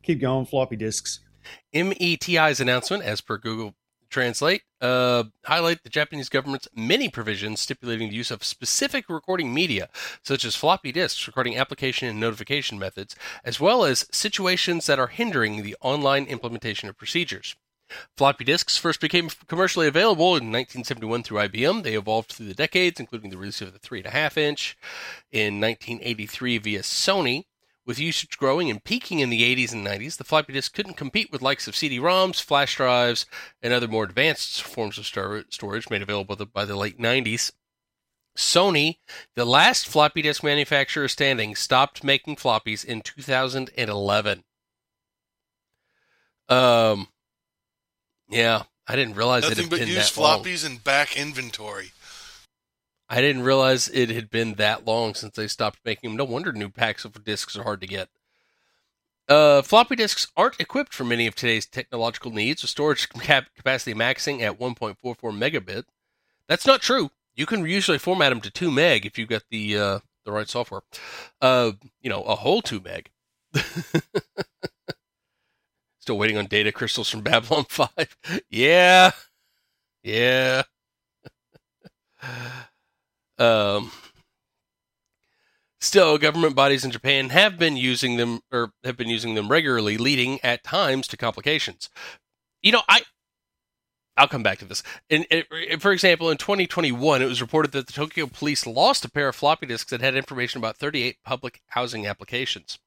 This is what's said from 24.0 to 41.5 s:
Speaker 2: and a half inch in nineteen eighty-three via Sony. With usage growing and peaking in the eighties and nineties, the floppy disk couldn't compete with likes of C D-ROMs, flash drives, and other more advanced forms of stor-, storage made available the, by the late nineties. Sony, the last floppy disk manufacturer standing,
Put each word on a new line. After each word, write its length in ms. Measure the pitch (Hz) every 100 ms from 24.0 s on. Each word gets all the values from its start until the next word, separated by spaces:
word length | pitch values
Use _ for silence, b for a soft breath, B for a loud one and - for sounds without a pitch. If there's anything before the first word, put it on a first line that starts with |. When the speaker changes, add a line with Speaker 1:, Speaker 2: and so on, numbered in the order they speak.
Speaker 2:
and 60 | 92
a 40 |
half 260 | 127 151 -
inch 400 | 147 147 - - B B B B B
in 280 | 117 104 101
nineteen 400 | 110 113 - 117
eighty-three 560 | 120 110 104 - 127 117
via 220 | 107 101
Sony. 640 | - - - 196 139 135 - _ _ _
With 140 | 123 123
usage 400 | 160 - - -
growing 320 | 135 151 165
and 140 | 107
peaking 340 | - 240 - 170
in 100 | 127
the 140 | 117
eighties 300 | 120 127 117
and 100 | 113
nineties, 340 | 101 101 131 -
the 60 |
floppy 300 | 127 156 151
disk 200 | 135 -
couldn't 220 | - 196
compete 380 | 170 139 220 208
with 100 | 139
likes 240 | 131 139 -
of 80 |
C 140 | - 151
D-ROMs, 520 | 123 156 185 190 175
flash 360 | - 143 139 -
drives, 500 | 127 123 120 117 - B B B
and 140 | 117
other 140 | 123 117
more 160 | 110
advanced 580 | 101 95 156 143 - -
forms 360 | - - 107 104
of 60 | 107
stor-, 360 | - 98 107 -
storage 400 | - 101 107 -
made 100 | 107
available 360 | 101 104 98 101
the, 100 | 101
by 180 | 101
the 120 | 101 98
late 240 | 104 92
nineties. 500 | 117 131 110 117 - _ _ _ _ _ _ _ _ -
Sony, 600 | - 170 196 156 156 - B B B
the 100 | -
last 440 | 120 135 202 254 -
floppy 340 | 156 151 -
disk 220 | 151 147
manufacturer 640 | 151 147 143 143 135 156 139
standing, 480 | - 139 127 107